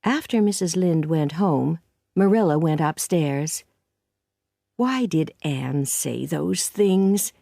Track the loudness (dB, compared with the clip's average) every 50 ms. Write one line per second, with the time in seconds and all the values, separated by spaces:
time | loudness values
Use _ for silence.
0 | _ 0 -2 -2 -2 -2 0 2 2 2 0 0 -2 -2 0 0 2 2 2 2
1 | 0 0 0 0 0 0 0 0 0 2 2 2 0 0 -2 -4 _ _ _ _
2 | _ _ _ 2 4 4 4 4 4 4 2 2 2 2 0 2 0 -2 -2 -4
3 | -6 -2 0 0 0 0 -2 -2 -4 -4 -6 -10 -12 _ _ _ _ _ _ _
4 | _ _ _ _ _ _ _ _ _ _ _ _ _ _ _ _ -2 -2 0 -2
5 | -2 0 0 0 -2 -2 -4 _ -6 -6 -4 -4 -4 -4 -2 -2 -2 -2 -4 -6
6 | -6 -6 -6 -6 -6 -6 -4 -4 -2 -2 -2 -4 -4 -6 -2 0 2 2 4 4
7 | 4 2 2 0 -2 -4 -8 _